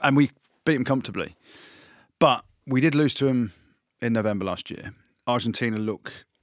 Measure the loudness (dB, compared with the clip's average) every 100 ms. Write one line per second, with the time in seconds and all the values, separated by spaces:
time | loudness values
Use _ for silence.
0 | 2 4 2 0 _ _ -2 0 0 -2
1 | -2 -6 -8 -10 _ -20 -20 -20 -20 -20
2 | _ 2 4 4 -2 _ -2 2 2 4
3 | 2 2 0 2 -2 -6 _ _ _ -8
4 | -2 0 0 -2 -4 -6 -8 -14 -16 -18
5 | _ _ -4 -2 -2 -2 -4 -2 -4 -6
6 | -10 -18 -20 _